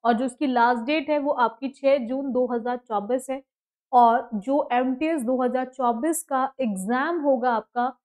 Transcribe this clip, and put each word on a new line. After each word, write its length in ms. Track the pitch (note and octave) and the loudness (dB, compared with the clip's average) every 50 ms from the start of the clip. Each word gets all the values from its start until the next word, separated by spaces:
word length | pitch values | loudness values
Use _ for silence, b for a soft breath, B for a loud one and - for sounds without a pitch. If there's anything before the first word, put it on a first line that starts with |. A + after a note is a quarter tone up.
| - | 2
और 100 | A#3 A#3+ | 2 2
जो 120 | G#3+ C4 | 2 0
उसकी 220 | B3+ B3 _ D#4 | -4 -4 _ -2
लास्ट 340 | C4+ B3 A#3+ A#3 A#3+ B3 A#3+ | 0 2 2 4 2 2 0
डेट 280 | A3+ B3 D4+ D#4+ C#4 D4 | -2 -2 -2 -2 0 0
है 80 | D4+ D4 | -2 0
वो 120 | C#4 C#4+ | 0 -2
आपकी 380 | C#4+ - B3 A3 A3+ - C4+ C4+ | 0 2 0 0 0 -4 -10 -10
छह 280 | C4+ - - C4+ C#4 | -10 0 2 2 2
जून 340 | C#4+ A#3+ A3 B3+ C4+ C#4 C#4 | 2 0 -4 -6 -6 -4 -2
दो 140 | A#3 B3 B3+ | 0 0 0
हज़ार 320 | A#3 A#3+ A#3 G#3+ B3 B3 | 0 -2 -4 -4 -4 -6
चौबीस 500 | B3 _ _ A3 G3+ G3+ G3+ B3 C4 B3+ - | -6 _ _ -4 -4 -2 -2 -4 -4 -2 -6
है। 120 | C4 C#4 - _ _ _ _ _ _ _ _ _ - | -10 -10 -10 _ _ _ _ _ _ _ _ _ 4
और 360 | B3 A#3+ A#3 A3+ A#3+ A#3+ - A3+ | 6 6 6 6 4 0 -2 -8
जो 360 | G#3 F#3+ C4 C#4 D4 C#4+ - | -8 -2 0 0 0 0 0
एमटीएस 500 | A#3+ B3 B3+ B3+ C4 B3+ D#4 D#4 E4 D#4 | 0 0 0 0 -2 -2 0 -2 0 -2
दो 200 | A#3 A3+ C4 B3+ B3+ | 0 -2 0 0 0
हज़ार 220 | B3 A3 B3+ C4 | 0 0 -2 -4
चौबीस 580 | B3+ - - B3+ A#3+ A#3 A3+ A#3+ D#4+ E4 - - | -4 -6 -2 -2 -2 0 0 0 -2 -2 -2 -4
का 300 | _ C#4 C4 C4+ C4+ - - | _ -2 -2 -2 -2 -4 -4
एग्जाम 580 | C4 A3+ G3+ F#3+ F#3 G3+ A#3+ B3+ C#4 D#4+ F4 F4 | -4 -4 -2 -4 -4 -2 -2 -2 0 -2 -2 0
होगा 300 | C#4+ C#4+ C4+ B3 A#3 B3+ | 2 2 0 2 2 0
आपका 420 | A#3+ A3 A3 _ _ A#3+ A#3+ C4 B3+ _ _ | 0 0 -4 _ _ -4 -4 -4 -4 _ _